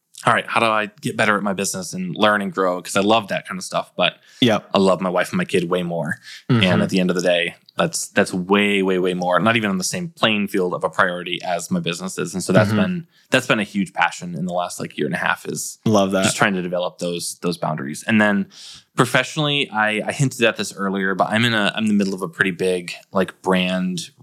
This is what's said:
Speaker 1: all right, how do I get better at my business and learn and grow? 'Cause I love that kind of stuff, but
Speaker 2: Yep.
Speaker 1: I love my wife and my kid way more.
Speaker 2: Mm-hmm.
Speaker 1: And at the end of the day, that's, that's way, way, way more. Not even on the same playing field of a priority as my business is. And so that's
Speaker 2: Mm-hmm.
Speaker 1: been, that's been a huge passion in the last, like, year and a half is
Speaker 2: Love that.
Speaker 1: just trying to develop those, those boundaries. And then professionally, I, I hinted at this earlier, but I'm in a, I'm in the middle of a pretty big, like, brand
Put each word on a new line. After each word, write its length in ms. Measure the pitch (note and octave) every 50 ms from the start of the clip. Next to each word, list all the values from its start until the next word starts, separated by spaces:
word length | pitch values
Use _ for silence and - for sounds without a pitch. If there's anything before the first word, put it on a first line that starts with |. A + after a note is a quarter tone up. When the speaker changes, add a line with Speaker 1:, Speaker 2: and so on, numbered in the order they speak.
| _ _ - - -
Speaker 1:
all 80 | B2 A2+
right, 120 | G2 -
how 120 | - - A#2
do 60 | A2+
I 220 | A2+ A2 G#2+ G#2+ G#2 - -
get 160 | - B2 A2
better 220 | A#2 A2+ G#2+ G#2
at 60 | F#2+ G2
my 100 | G#2 F#2+
business 400 | F#2+ G2 - - F#2+ F#2 - F2
and 220 | F#2 F#2 F2+ D#2+
learn 260 | E2 G#2+ G#2+ G#2 G2+
and 100 | G2 F#2+
grow? 300 | E2 F#2+ F#2+ F2+ F2+ F2+
'Cause 140 | E2+ - -
I 60 | G2+
love 260 | G2 G#2 A2+ A2+ G2+
that 200 | F#2 F#2 - -
kind 100 | - G2 F2+
of 40 | -
stuff, 280 | - F2 E2+ - - _
but 220 | - F2 E2 - - _ - - -
Speaker 2:
Yep. 280 | B2+ A2+ G#2+ F#2 - - -
Speaker 1:
I 60 | G2+
love 200 | F#2+ F#2+ F2+ E2
my 100 | F#2+ F#2
wife 180 | F2+ F2+ - -
and 80 | -
my 80 | F2+ F2
kid 240 | - - F#2 F2 E2+
way 140 | F2+ F2+ F2
more. 340 | F2 E2+ E2 D2+ D#2+ - - - - - - - -
Speaker 2:
Mm-hmm. 140 | B2+ A2+ G2
Speaker 1:
And 180 | F2+ F2 E2+
at 80 | F2 -
the 100 | F#2+ F#2+
end 100 | F2+ F2+
of 40 | F2
the 60 | F2+
day, 340 | F2 F2+ F2 E2+ E2+ F2 - - _ _ -
that's, 300 | - F2 E2 - - - -
that's 240 | - G2+ G2 - -
way, 480 | F#2 F2 F#2 G2+ G2+ G2+ G2+ G2+ G2
way, 160 | F#2+ F#2+ F#2
way 160 | F2+ F2+ F2+ F2+
more. 260 | F2+ F2+ F2+ F2+ E2+
Not 160 | F#2+ A2+ A2+
even 140 | A#2 G#2+ G2+
on 80 | F#2+
the 60 | F2+ F#2
same 260 | - - F2+ F2 E2
playing 380 | - - - A2 G#2+ G#2 G2+
field 260 | F#2+ - F#2+ F2+ F2+ D2+
of 100 | D#2 F2+
a 60 | F2
priority 500 | - - G2 F2+ F2 F2 F2 F2 F2+ - -
as 260 | F2+ F2 E2+ E2+ -
my 100 | F2+ F2
business 380 | E2+ E2+ E2+ E2+ F#2+ F#2 -
is. 160 | - F2+ F2 F#2+
And 100 | F#2 -
so 80 | -
that's 180 | F#2 F#2 F#2 G2+
Speaker 2:
Mm-hmm. 80 | A2 G#2
Speaker 1:
been, 260 | F#2+ F2+ F2+ E2+ E2 _ _ _ _ -
that's 160 | - C3 B2
been 120 | - C3 A2
a 40 | G2
huge 300 | - - G2+ F#2+ - -
passion 400 | - F2 E2+ - - F2+ F2 F2
in 100 | D2+ F2+
the 80 | F2+ F2
last, 260 | F2+ F2 F2+ - -
like, 180 | F2 - -
year 80 | - D2+
and 80 | C#2+ D#2+
a 40 | -
half 260 | F2 E2+ E2+ - -
is 320 | - - - - - - _ -
Speaker 2:
Love 260 | A2+ G#2+ G2+ G2 F#2+
that. 120 | G2 F#2+ F#2+
Speaker 1:
just 120 | F#2 -
trying 160 | - A#2 G#2+ F#2+
to 60 | F#2 F2
develop 340 | F2+ F2+ F2 F2+ F2 -
those, 400 | - F2+ F2 F2 E2+ - - - - -
those 140 | F2 E2+
boundaries. 460 | - - D#2+ D#2 D2 C#2 C#2+ D2+ - -
And 120 | - A2+ G#2+
then 280 | G#2 G#2 G2+ G2 F#2+ - - - - - - - _ _ -
professionally, 720 | - B2 A#2 - C3 B2+ - - D#3+ D3+ D3 C#3+ C#3+ C3+ -
I, 320 | G#2+ G#2+ G#2+ G#2+ G#2+ G#2+ -
I 40 | G#2
hinted 300 | G#2 - C#3 B2+ - - A2+
at 140 | A2 G#2
this 160 | - G2+ - -
earlier, 380 | F#2 G2 F#2+ F#2+ G2 F#2+ F#2+ G2
but 140 | F#2 F2 C#2
I'm 160 | G#2+ A2 A#2+
in 80 | A#2+ A2+
a, 180 | A2 G2+ - -
I'm 80 | G#2+ A2
in 60 | G#2+
the 40 | G#2
middle 220 | G2+ G2+ F#2+ G2
of 80 | F#2 F#2+
a 40 |
pretty 240 | E2 - - G2 F#2+
big, 420 | F2 E2 F#2 F#2 F2+ F2+ F2+ E2+ - - - _
like, 280 | - F#2+ F#2 - - _ -
brand 680 | F#2 F#2 F#2 F#2 F#2 F#2 F#2 F#2 F#2 F2+ E2+ - - _ _